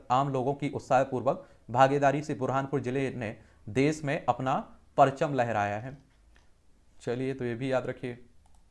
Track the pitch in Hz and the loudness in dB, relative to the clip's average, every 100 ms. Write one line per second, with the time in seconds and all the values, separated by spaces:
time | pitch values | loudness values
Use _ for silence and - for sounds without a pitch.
0 | - 127 143 135 123 139 143 120 - 131 | 0 0 2 0 -2 -2 -4 -6 0 2
1 | 135 123 113 185 - - - 120 135 143 | 2 0 0 -2 -6 -20 -2 4 4 6
2 | 139 143 147 117 123 135 135 143 117 135 | 2 2 -2 -4 -2 -2 -2 -4 -2 -2
3 | 131 117 110 113 - - - 104 143 156 | -4 -4 -8 -8 -18 -18 -4 2 2 0
4 | 143 160 - 123 131 165 - - _ - | -4 -2 -2 -2 -2 -2 -4 -16 _ 4
5 | 135 135 156 135 117 107 101 104 127 143 | 4 4 0 2 0 0 0 -2 -8 -14
6 | _ _ _ - - _ - _ _ - | _ _ _ -20 -20 _ -20 _ _ -10
7 | - 123 131 135 123 117 131 127 123 123 | -6 -2 -4 -4 -4 -4 -2 0 -2 -6
8 | 127 120 - - - - - | -8 -10 -16 -20 -20 -20 -20